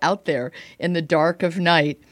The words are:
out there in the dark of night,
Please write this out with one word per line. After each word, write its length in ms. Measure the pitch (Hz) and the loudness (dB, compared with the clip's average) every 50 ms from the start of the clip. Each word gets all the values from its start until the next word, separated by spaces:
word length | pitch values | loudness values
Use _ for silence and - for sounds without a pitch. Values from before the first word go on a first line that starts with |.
out 240 | - 160 196 196 - | 0 0 0 0 -2
there 260 | - 151 127 123 127 - - - - - - | -4 -4 -4 -4 -6 -10 -14 -20 -20 -14 -6
in 160 | - 170 180 | -4 -2 -2
the 80 | 170 | -2
dark 400 | 160 147 170 156 151 170 175 - | -2 0 2 2 2 2 0 0
of 160 | - 175 165 190 | -2 -4 -2 0
night, 420 | 175 170 170 165 147 147 147 - _ _ | 2 2 4 4 2 0 -2 -6 _ _